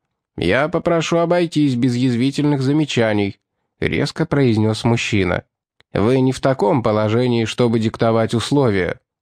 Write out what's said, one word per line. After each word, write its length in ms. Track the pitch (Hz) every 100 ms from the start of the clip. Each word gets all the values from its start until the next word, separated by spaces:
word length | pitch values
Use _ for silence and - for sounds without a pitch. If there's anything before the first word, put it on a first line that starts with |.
| _ _ _ -
«Я 320 | 85 113 156
попрошу 480 | 170 170 170 156 170
обойтись 580 | 170 175 165 151 147 120
без 200 | 127 120
язвительных 640 | 131 117 131 139 147 143
замечаний», 800 | 131 147 147 - 110 104 101 - _ _ _ _
резко 460 | - - 143 - 156
произнёс 580 | 143 131 110 107 110
мужчина. 600 | 120 117 - 104 90 87 - _ _ _ _
«Вы 260 | - 104 131
не 120 | 131
в 100 | 127
таком 420 | 139 135 202 151
положении, 640 | 113 107 110 113 127 117 113
чтобы 340 | - 123 113
диктовать 540 | 110 - 117 113 113
условия. 640 | 120 - 143 127 98 85 - _ _